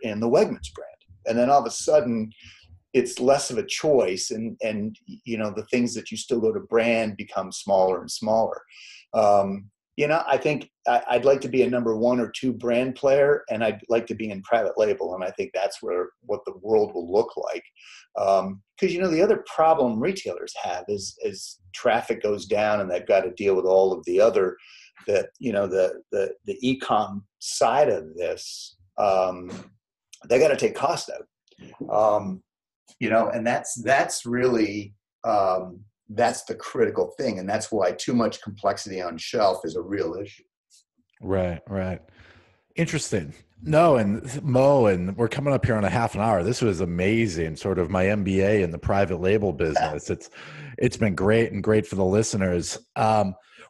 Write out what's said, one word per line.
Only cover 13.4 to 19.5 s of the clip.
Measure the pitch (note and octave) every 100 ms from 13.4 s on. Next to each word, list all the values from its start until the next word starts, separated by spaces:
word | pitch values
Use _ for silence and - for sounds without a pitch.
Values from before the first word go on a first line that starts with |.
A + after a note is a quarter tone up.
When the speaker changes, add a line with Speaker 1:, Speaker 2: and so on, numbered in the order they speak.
| -
Speaker 1:
and | A2
I'd | A2+ G#2 -
like | A#2 A#2
to | G#2+
be | A2
in | G2
private | F#2+ A#2 G2+ -
label. | G#2+ G2 F2
And | F#2
I | F#2
think | G2+ F#2+
that's | F#2 G2 -
where, | G#2+ F2+ F2+ _
what | - G#2 -
the | F#2+
world | G2+ A2 G#2
will | F#2 E2+
look | G2 A2+ -
like. | - F2 - _ - - _ G#2+
Um, | G2 G2 F#2+ G2 _ -
'cause, | F#3
you | E3+
know, | F#3+
the | D#3+
other | G3+ G3+ -